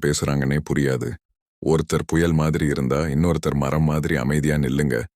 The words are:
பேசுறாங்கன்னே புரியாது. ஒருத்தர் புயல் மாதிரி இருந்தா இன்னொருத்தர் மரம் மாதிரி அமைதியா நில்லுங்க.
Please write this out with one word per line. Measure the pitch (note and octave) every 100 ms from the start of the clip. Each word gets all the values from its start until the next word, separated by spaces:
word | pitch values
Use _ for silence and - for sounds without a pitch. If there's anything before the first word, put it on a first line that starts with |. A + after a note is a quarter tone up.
| D2
பேசுறாங்கன்னே | D2 D2 C#2+ C2+ D2 D2+
புரியாது. | D2 C2+ B1+ A#1+ - _ _ _ _ C#2+
ஒருத்தர் | D#2+ D#2+ D#2 D#2
புயல் | D#2+ E2+
மாதிரி | D#2 D#2 D2 D2+
இருந்தா | C#2 B1+ C#2
இன்னொருத்தர் | D#2+ C#2 E2+ D#2 D2+
மரம் | C#2+ C#2 D#2
மாதிரி | D#2 D2+ D2 D2+
அமைதியா | B1+ D2+ D2+ D2
நில்லுங்க. | C2 C#2 C#2+ A#1 -